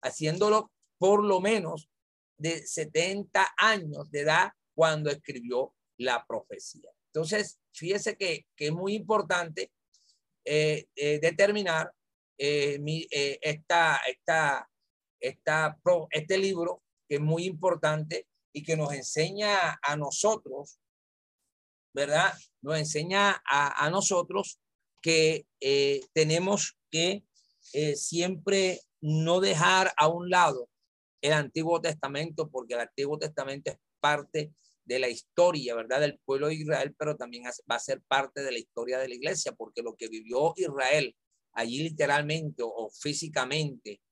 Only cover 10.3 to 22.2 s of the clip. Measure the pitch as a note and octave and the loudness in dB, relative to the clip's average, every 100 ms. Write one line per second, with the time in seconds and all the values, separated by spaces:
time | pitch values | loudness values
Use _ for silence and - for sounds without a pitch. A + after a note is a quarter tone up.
10.3 | _ - D3 D#3 D3+ - - D3 D3+ D#3+ | _ -2 0 2 0 -6 -4 -2 2 0
11.3 | E3+ G3 G#3 F#3+ D#3+ D3+ - _ _ _ | 4 2 4 0 0 -2 -8 _ _ _
12.3 | _ C#3+ D3 C#3+ C#3+ D3 D#3+ D#3+ C#3+ C#3 | _ -2 0 0 -2 -4 -4 -4 -2 -2
13.3 | C#3 D#3 D3+ - E3+ E3 C#3+ B2+ B2+ - | -2 -4 -6 0 4 4 2 0 -6 0
14.3 | D#3+ D3+ C3+ - _ _ _ _ _ B2+ | 2 2 0 -4 _ _ _ _ _ -8
15.3 | - - D#3 D#3 D#3 - F3 D#3 D#3 D#3 | -4 -2 2 0 0 2 2 2 -6 0
16.3 | F#3+ G3 F#3 E3+ - _ _ _ D3 D3+ | 0 2 0 -2 -6 _ _ _ -2 0
17.3 | E3 F3+ E3 F#3 E3+ D#3 D#3 D#3 D#3+ - | 0 -2 -2 0 2 2 0 -4 -8 -10
18.3 | _ _ D3 D3+ D#3+ D3 C#3+ D3 D#3 E3 | _ _ -12 -4 -2 0 -4 -4 -2 -2
19.3 | G3 G#3 G3+ E3+ C#3 C#3 D3+ D3 - G#3 | 0 0 2 0 0 -2 -2 -4 0 0
20.3 | A3 - C3+ D3 - _ _ _ _ _ | 0 -4 -14 -14 -20 _ _ _ _ _
21.3 | _ _ _ _ _ _ C#3 C#3+ D3+ | _ _ _ _ _ _ -4 0 4